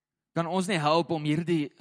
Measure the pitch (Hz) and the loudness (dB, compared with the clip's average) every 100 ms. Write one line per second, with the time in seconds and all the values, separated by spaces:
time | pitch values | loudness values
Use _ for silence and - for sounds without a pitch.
0 | _ _ _ 165 170 185 185 180 147 165 | _ _ _ -4 -2 -2 0 0 2 2
1 | 165 160 151 151 170 165 147 - | 2 -2 0 -2 0 -2 -2 -8